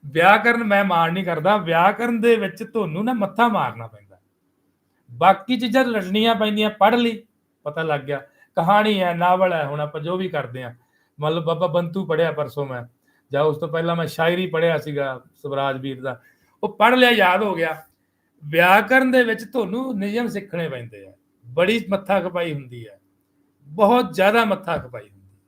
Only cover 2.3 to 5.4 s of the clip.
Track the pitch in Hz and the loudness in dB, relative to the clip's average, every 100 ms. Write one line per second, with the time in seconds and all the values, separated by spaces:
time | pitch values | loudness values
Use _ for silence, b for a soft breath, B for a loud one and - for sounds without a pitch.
2.3 | 226 196 185 220 226 185 160 220 247 196 | 2 0 -8 -8 -4 -4 -4 -4 -2 -4
3.3 | - 240 202 131 113 113 107 101 95 _ | 0 0 2 -4 -6 -18 -18 _ _ _
4.3 | _ _ _ _ _ _ _ _ 120 175 | _ _ _ _ _ _ _ _ 2 4
5.3 | 190 | 4